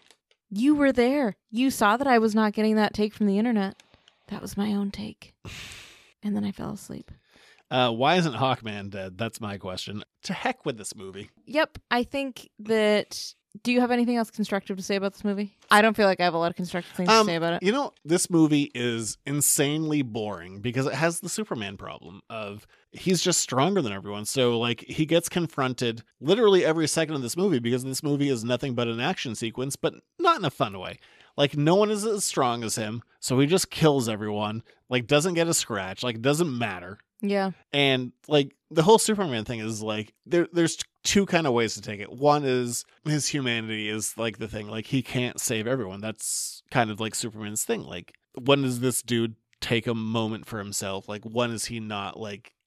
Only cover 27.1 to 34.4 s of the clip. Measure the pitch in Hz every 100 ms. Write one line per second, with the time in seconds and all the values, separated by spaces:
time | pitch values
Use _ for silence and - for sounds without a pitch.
27.1 | 151 120 165 202 135 117 123 131 131 147
28.1 | 143 143 120 117 123 143 120 117 113 135
29.1 | 185 139 107 117 123 135 - 160 - _
30.1 | - 339 320 160 - 117 98 90 - _
31.1 | _ _ - 143 147 147 190 208 214 220
32.1 | 208 - - 127 117 110 113 107 117 -
33.1 | _ - 127 143 185 - - 160 139 113
34.1 | 107 107 104